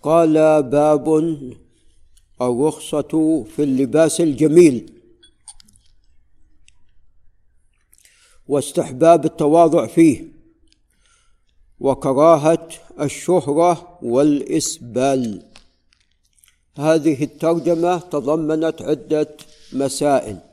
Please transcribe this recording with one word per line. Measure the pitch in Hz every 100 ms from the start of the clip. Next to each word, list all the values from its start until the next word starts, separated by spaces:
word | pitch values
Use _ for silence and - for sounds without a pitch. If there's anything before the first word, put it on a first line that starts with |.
قال: | 147 165 160 156 156 156
"باب | 135 139 151 151 143 156 165 151 127 123 _ _ _ _ _ _ _ _
الرخصة | 123 120 151 151 - 151 143 156 156 160
في | 107 -
اللباس | 147 131 135 127 160 -
الجميل | 165 131 151 160 170 120 - - _ _ _ _ - - - _ _ _ _ _ _ _ - _ - _ - - - _ - _ _ _ _ _ _ _ _ _ _ _ -
واستحباب | 143 131 - 156 127 160 170
التواضع | 151 - 151 160 165 160 113
فيه | - 165 113 - - _ _ _ _ _ _ _ _ _ _ _ _ _ _
وكراهة | 135 131 139 131 160 165 151 165 - - - -
الشهرة | 143 - - 175 143 147 175 170 - -
والإسبال." | 120 120 151 143 - 160 - - 120 117 135 135 117 98 - - _ _ _ _ _ _ _ _ _ _ _ -
هذه | 151 160 151 135
الترجمة | 131 - 165 170 147 165 175 180
تضمنت | - 147 131 160 151 156 160 156
عدة | - 151 - 156 151 - - _ -
مسائل. | 131 139 - 147 135 107 92 _